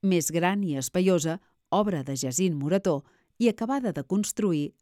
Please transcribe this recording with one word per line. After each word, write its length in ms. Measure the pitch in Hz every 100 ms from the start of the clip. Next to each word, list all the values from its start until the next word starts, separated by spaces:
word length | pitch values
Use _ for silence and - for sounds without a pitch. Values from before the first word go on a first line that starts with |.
Més 280 | 196 180 156
gran 320 | 160 180 202
i 140 | 196 139
espaiosa, 600 | 131 180 185 180 156 170 _ _ _
obra 340 | 180 208 175 135
de 80 | 135
Jacint 380 | 131 127 190
Morató 480 | 151 143 190 196 143 - _ _ _
i 120 | 233
acabada 420 | 220 226 277 247
de 120 | 156 139
construir 680 | 190 208 - 208 160 147 _